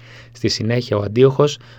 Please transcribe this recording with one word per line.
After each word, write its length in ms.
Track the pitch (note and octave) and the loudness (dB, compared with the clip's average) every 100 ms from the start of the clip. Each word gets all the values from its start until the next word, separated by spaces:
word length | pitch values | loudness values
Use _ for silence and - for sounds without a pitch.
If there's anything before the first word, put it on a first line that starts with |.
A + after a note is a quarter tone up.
| - - - | -20 -20 -20
Στη 160 | - A2 | -6 -4
συνέχεια 500 | - G#2+ A#2+ A#2+ G#2 | -2 -2 -2 -2 -2
ο 40 | |
Αντίοχος 560 | G#2 A2 C3+ C3+ D3 - - | -2 2 2 4 0 -2 -16